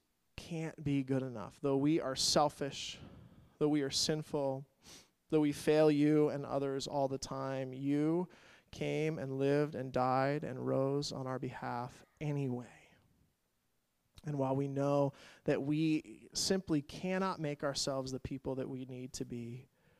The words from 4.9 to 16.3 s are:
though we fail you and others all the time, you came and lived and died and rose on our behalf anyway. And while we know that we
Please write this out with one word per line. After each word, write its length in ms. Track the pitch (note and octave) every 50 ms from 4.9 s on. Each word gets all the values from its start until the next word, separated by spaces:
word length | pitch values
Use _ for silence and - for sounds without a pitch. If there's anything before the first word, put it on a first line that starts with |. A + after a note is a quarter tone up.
| - - - _ _ _ _ _
though 120 | D#3+ D#3
we 100 | D3+ D3
fail 400 | C#3+ - - D#3 D3+ D#3 D#3 D#3
you 380 | D3+ C#3+ D3 D3+ D3+ D3+ D3+ C#3
and 160 | B2+ C#3+ C#3
others 420 | A#2 B2+ C#3 C#3 C#3 C3+ C#3 -
all 220 | - D3 C#3+ C#3 C3+
the 80 | C3+
time, 560 | C3+ - - C#3 C3+ C3+ C3+ C3+ C3 C3+ C3 C3
you 560 | C3+ C#3 C#3 C#3+ D3 D3+ D#3 E3 F3 F3+ - - - - - - - _ _
came 480 | - - D3+ D3 C#3+ D3 D#3 D#3 D#3+ -
and 180 | C3+ C3+ C3+
lived 380 | C3+ C#3 C#3 C#3+ D3 D3 D3 E3
and 160 | A2+ C3 C3
died 540 | B2 B2+ B2+ C3 B2+ C3+ C3+ C#3 C#3+ D3+ -
and 200 | - B2+ B2+ B2+
rose 460 | C3 C3 C3+ C3+ C#3 C#3 C#3+ D3 D3
on 160 | - C3+ C3
our 120 | C3 C3 B2+
behalf 640 | C3+ B2 A#2+ - B2+ B2+ B2 A#2+ B2 B2 - - - _ _ -
anyway. 440 | D3+ D3 D3 C#3+ C#3 B2+ B2 B2 A#2+ - - - - - _ _ _ _ _ _ _ _ _ _ _ _ _ _ _ _ _ _ _ _ _ _ _ _ _ - -
And 120 | D3+ D3
while 200 | C#3 C3+ C3 C3+
we 100 | C3+ C#3+
know 460 | C#3 C#3 C#3 C#3 C#3+ C#3+ C#3+ C#3+ C#3 - - - - - - -
that 160 | - C#3 G2
we 580 | C#3 C#3+ D3+ D3+ D#3+ D#3 D#3 D3+ - G#2 G#2+ - A#2 -